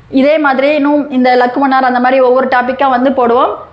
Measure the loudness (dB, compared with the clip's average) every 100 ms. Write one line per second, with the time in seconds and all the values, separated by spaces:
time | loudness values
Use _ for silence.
0 | -6 0 2 2 0 0 0 0 0 -2
1 | -2 -2 0 2 0 0 0 0 0 0
2 | 0 2 2 2 0 -2 -2 -2 -2 0
3 | 0 0 0 0 -2 -4 -10